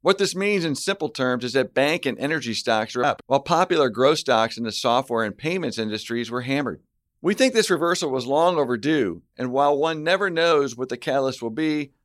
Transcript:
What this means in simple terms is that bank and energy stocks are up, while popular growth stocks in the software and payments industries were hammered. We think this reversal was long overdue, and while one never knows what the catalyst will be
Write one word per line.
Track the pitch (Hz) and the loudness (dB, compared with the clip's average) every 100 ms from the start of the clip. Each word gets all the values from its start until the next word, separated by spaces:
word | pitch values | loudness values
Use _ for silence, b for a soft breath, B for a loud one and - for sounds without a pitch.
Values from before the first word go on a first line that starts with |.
What | 180 196 | 2 2
this | 185 | 0
means | 175 202 202 | 0 0 0
in | 165 | 0
simple | 135 - - 151 | -2 -4 -4 -6
terms | - 127 123 | -2 -2 -2
is | 123 | 0
that | 135 131 | -2 0
bank | - 143 170 139 | 0 0 0 -4
and | 113 | -4
energy | 139 156 123 | -4 -4 -4
stocks | 104 - 110 110 | -4 0 0 0
are | 123 | 0
up, | 135 - - | -2 -2 0
while | 139 | -2
popular | - 170 185 165 131 | 2 0 2 2 2
growth | 107 135 156 | 4 4 4
stocks | - 113 113 - | 2 2 2 -2
in | |
the | 117 | -6
software | 101 123 120 127 117 | -2 2 0 0 -2
and | 110 104 | -2 -4
payments | 156 185 147 110 | -6 -4 -4 -4
industries | 107 107 - 117 113 | -4 -6 -6 -6 -4
were | 120 | -6
hammered. | 123 139 127 78 _ _ _ _ | -2 -2 -2 -8 _ _ _ _
We | 165 | -2
think | 208 254 | 2 2
this | 220 208 | 4 2
reversal | 170 170 175 156 | 2 2 0 0
was | 131 | -2
long | 120 143 175 170 | 0 4 4 2
overdue, | 127 123 139 156 101 82 _ - | 0 0 0 2 0 -4 _ -8
and | 123 | -2
while | 131 143 143 | 2 2 2
one | 160 160 | 0 -2
never | 156 185 196 | -2 0 0
knows | 165 170 151 135 | 2 4 4 2
what | 117 131 | -4 -6
the | 127 | -6
catalyst | - 139 131 123 | -2 0 0 -2
will | 117 | -6
be | 113 160 151 139 _ | -2 -2 -2 -6 _